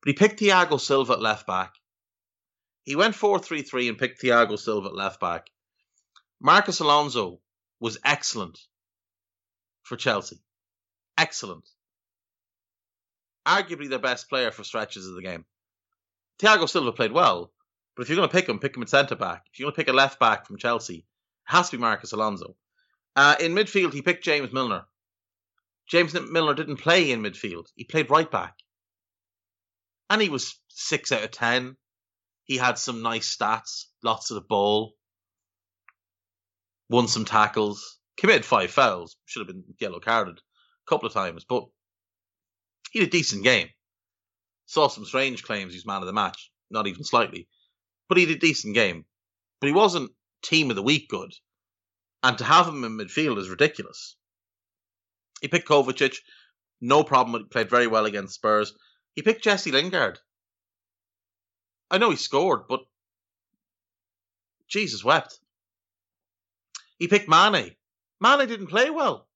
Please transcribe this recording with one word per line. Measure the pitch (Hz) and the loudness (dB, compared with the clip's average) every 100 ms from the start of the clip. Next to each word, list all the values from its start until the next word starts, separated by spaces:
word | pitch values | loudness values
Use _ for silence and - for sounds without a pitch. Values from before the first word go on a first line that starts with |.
But | - | -4
he | |
picked | 139 208 208 | 2 2 4
Thiago | 208 185 175 143 | 4 4 4 0
Silva | - 139 127 | 2 0 2
at | 117 | 0
left | 107 107 - | 0 -2 -4
back. | 92 92 _ _ _ _ _ _ _ _ _ _ _ | -4 -6 _ _ _ _ _ _ _ _ _ _ _
He | - 143 | -8 0
went | 214 | 2
four | - 208 196 | 2 0 0
three | - 156 | -2 -10
three | 135 127 123 | -6 -4 -4
and | 107 | -2
picked | 127 - | -6 -4
Thiago | 127 120 110 104 | 2 4 4 0
Silva | - 104 95 | -4 -4 -6
at | - | -6
left | 98 - | -8 -6
back. | 90 85 - _ _ _ _ _ _ _ _ _ | -6 -6 -12 _ _ _ _ _ _ _ _ _
Marcos | 139 185 202 175 | 4 4 4 -2
Alonso | 156 147 147 120 95 87 _ _ _ _ | 2 4 2 -4 -6 -8 _ _ _ _
was | 117 107 | -8 -2
excellent | 135 147 - 117 92 - _ _ _ _ _ _ _ _ _ _ _ _ | -2 0 -2 -8 -10 -14 _ _ _ _ _ _ _ _ _ _ _ _
for | - 123 | -16 -4
Chelsea. | 135 104 - - _ _ _ _ _ _ _ - | -2 -2 -4 -18 _ _ _ _ _ _ _ -2
Excellent. | 160 - 104 82 _ _ _ _ _ _ _ _ _ _ _ _ _ _ _ _ _ _ - | -2 -2 -12 -14 _ _ _ _ _ _ _ _ _ _ _ _ _ _ _ _ _ _ 0
Arguably | 190 175 165 143 | 0 0 -10 -8
their | 131 | -4
best | 131 123 - | -4 -4 -4
player | 131 117 | -4 -4
for | - | -6
stretches | 101 113 107 101 92 | -10 -8 -8 -12 -16
of | |
the | 90 | -14
game. | 92 85 - _ _ _ _ _ _ _ _ _ | -14 -14 -16 _ _ _ _ _ _ _ _ _
Thiago | 208 214 160 | 4 4 4
Silva | 175 127 | 0 -2
played | 113 113 | -2 0
well, | 135 113 90 85 _ _ _ _ - | 4 4 2 -6 _ _ _ _ -14
but | |
if | 123 | -4
you're | 165 | 0
gonna | 180 | 2
pick | 180 180 | 2 0
him, | 107 | -4
pick | 139 - | -6 -8
him | |
at | 117 | 0
centre | 139 139 110 | 2 2 -4
back. | 95 85 _ | -6 -8 _
If | - | -10
you're | 135 | -8
gonna | 147 | -4
pick | 151 | 0
a | |
left | 127 139 - | 2 2 2
back | 117 104 - | 2 2 -6
from | 101 | -8
Chelsea, | 120 120 - 85 | -4 -4 -6 -16
it | _ _ _ _ - | _ _ _ _ 0
has | 170 175 | 2 2
to | 120 | -2
be | |
Marcos | 117 104 - | -2 -2 -6
Alonso. | 107 110 95 87 - _ _ _ _ _ - | -4 -4 -4 -14 -20 _ _ _ _ _ 4
Uh, | 143 147 | 4 4
in | 165 | 0
midfield, | 180 208 202 170 | 0 0 0 0
he | 143 | -2
picked | 156 175 | -4 -2
James | - 147 131 | 0 -2 -2
Milner. | 127 123 92 - _ _ _ _ _ _ _ _ _ - | -4 -4 -4 -8 _ _ _ _ _ _ _ _ _ 0
James | 170 170 165 | 0 2 -2
N-, | 135 | -4
Milner | 165 156 139 | 0 0 -2
didn't | 160 135 | -4 -4
play | 156 180 156 | 2 2 2
in | 120 | -2
midfield. | 104 92 107 85 - _ | -4 -8 -12 -12 -16 _
He | |
played | - 160 - | -6 -4 2
right | 151 160 | 2 2
back. | 113 90 _ _ _ _ _ _ _ _ _ _ _ _ _ _ _ _ | -4 -6 _ _ _ _ _ _ _ _ _ _ _ _ _ _ _ _
And | 214 | 0
he | 202 | 0
was | 139 - - _ | -2 -8 -12 _
six | - - 151 - | -12 -4 -4 -2
out | 120 | -4
of | 110 | -4
ten. | - 117 123 127 131 _ _ _ _ _ _ - | -4 0 0 -2 -18 _ _ _ _ _ _ -6
He | 131 | 0
had | 123 117 | 0 0
some | - 117 | -6 -6
nice | 117 117 - - | -4 -4 -6 -4
stats, | 104 113 - - - _ | -4 -4 -6 -14 -16 _
lots | 117 110 - | -4 -4 -6
of | 107 | -10
the | |
ball, | 92 104 101 107 110 _ _ _ _ _ _ _ _ _ _ _ _ _ _ _ _ _ _ _ _ | -2 0 2 0 -2 _ _ _ _ _ _ _ _ _ _ _ _ _ _ _ _ _ _ _ _
won | 117 117 | 2 2
some | 113 107 | -2 0
tackles, | 110 107 - 104 101 - - _ - | 2 2 2 -2 -4 -14 -20 _ -2
committed | 185 170 | 4 4
five | - 113 92 | 4 0 2
fouls, | - 127 90 85 _ _ | 4 2 2 -10 _ _
should | - | -14
have | 98 | -12
been | 92 - - | -14 -20 -10
yellow | 104 90 | -8 -8
carded | 110 117 95 82 | -2 0 -2 -10
a | _ _ _ _ - | _ _ _ _ -2
couple | 151 113 | -2 0
of | |
times, | 107 92 85 _ | -4 -4 -8 _
but | 123 - _ _ _ _ _ _ _ _ _ _ _ - | -6 -6 _ _ _ _ _ _ _ _ _ _ _ -10
he | 226 | -2
had | 185 | 0
a | |
decent | 175 - 101 | 0 -2 0
game. | 107 120 82 _ _ _ _ _ _ _ _ _ _ | 2 2 -2 _ _ _ _ _ _ _ _ _ _
Saw | - 143 | 2 2
some | - 104 | 0 -6
strange | 131 135 120 | -4 -2 -6
claims | - 104 92 | -8 -8 -8
he's | 90 104 | -14 -8
man | 98 | -8
of | 92 | -4
the | |
match, | 104 95 - - _ _ | -2 -4 -6 -20 _ _
not | 107 101 | -6 -6
even | 87 | -6
slightly, | - 120 104 87 - _ _ _ _ _ _ | 0 0 0 -6 -18 _ _ _ _ _ _
but | 185 | 4
he | 165 | 4
had | 156 | 2
a | |
decent | 165 - 107 | 0 0 -2
game. | 107 104 82 78 _ _ _ _ _ | 0 0 -2 -14 _ _ _ _ _
But | 139 | 2
he | |
wasn't | 160 208 175 127 _ _ _ | 4 4 2 -8 _ _ _
team | - 160 147 | 0 0 2
of | 101 | 0
the | |
week | 107 147 - | 0 0 -2
good, | 98 95 - _ _ _ _ _ _ _ _ | -10 -10 -18 _ _ _ _ _ _ _ _
and | 127 117 | 0 0
to | |
have | 120 165 170 | 4 6 6
him | 147 | -2
in | 120 110 | -8 -8
midfield | 98 - 151 107 | -6 -2 -2 -2
is | 92 | -6
ridiculous. | 92 147 - 101 - - _ _ _ _ _ _ _ _ _ _ _ _ - | 0 0 0 -14 -14 -20 _ _ _ _ _ _ _ _ _ _ _ _ -14
He | 143 | -4
picked | 165 - | -4 4
Kovacic, | 147 127 131 135 - _ - _ _ _ _ | 4 4 0 -2 -2 _ -20 _ _ _ _
no | 120 143 | 2 2
problem | 151 135 120 | 4 2 2
with | 117 | -4
it, | - | -4
played | 123 110 | -4 0
very | 123 117 | 2 2
well | 110 107 | 0 0
against | 101 95 - | -4 -10 -6
Spurs. | 110 107 104 _ _ _ _ | 0 0 0 _ _ _ _
He | - | -2
picked | 214 226 | -2 0
Jesse | 214 196 - | 0 0 0
Lingard. | 135 175 180 110 - _ _ _ _ _ _ _ _ _ _ _ _ _ _ _ _ _ | 0 0 -2 -2 -4 _ _ _ _ _ _ _ _ _ _ _ _ _ _ _ _ _
I | 190 | 0
know | 226 | 2
he | 151 | 0
scored, | - 135 180 120 - | -2 0 0 -2 -2
but | 131 - _ _ _ _ _ _ _ _ _ _ _ _ _ _ _ _ _ _ | -8 -8 _ _ _ _ _ _ _ _ _ _ _ _ _ _ _ _ _ _
Jesus | 208 190 110 | -6 -4 -4
wept. | 107 156 - - _ _ _ _ _ _ _ _ _ _ _ _ _ - _ _ | 2 2 0 -20 _ _ _ _ _ _ _ _ _ _ _ _ _ -20 _ _
He | 175 | 2
picked | 202 165 | 2 6
Mane. | 160 202 190 95 _ _ _ _ _ | 6 8 4 -2 _ _ _ _ _
Mane | 220 285 262 | 4 4 2
didn't | 226 180 | -4 -4
play | 190 269 | 0 0
well. | 320 262 135 _ | 2 -2 -2 _